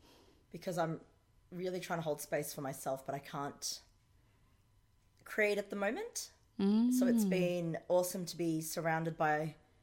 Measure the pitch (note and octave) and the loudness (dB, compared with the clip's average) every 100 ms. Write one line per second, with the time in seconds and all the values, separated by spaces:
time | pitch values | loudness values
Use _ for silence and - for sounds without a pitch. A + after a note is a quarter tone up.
0 | - - - - _ E3 F#3+ F3 E3 D#3+ | -20 -20 -20 -20 _ -10 -4 -2 -2 -4
1 | - _ _ _ _ F3 F3+ F3+ - E3+ | -10 _ _ _ _ -6 -4 -4 -4 -2
2 | D#3+ D3 - D3+ D3 - C#3 C#3 D3 C3+ | -2 -4 -2 -4 -2 -6 -6 -6 -6 -4
3 | - C#3 - D3+ C#3+ - - - - _ | -4 -8 -6 -6 -6 -6 -6 -8 -12 _
4 | _ _ _ _ _ _ _ _ _ _ | _ _ _ _ _ _ _ _ _ _
5 | _ _ - - G#3 G3+ G3+ G3+ G3+ D#4 | _ _ -4 0 2 0 -2 -2 -2 -2
6 | A#4 - - - _ - G3 G#3+ A#3+ B3+ | -6 -8 -10 -14 _ 0 4 6 6 4
7 | B3 A#3 G3+ F3+ F3 F3 E3 D#3+ - F3+ | 4 4 4 4 2 2 -2 -2 2 2
8 | F3+ F#3+ E3+ D#3+ E3+ D#3 D#3+ - E3 D#3+ | 2 -2 -6 -2 0 0 -2 -2 0 0
9 | E3 D#3+ D#3 D3+ D#3 - _ _ | 0 2 2 2 0 -6 _ _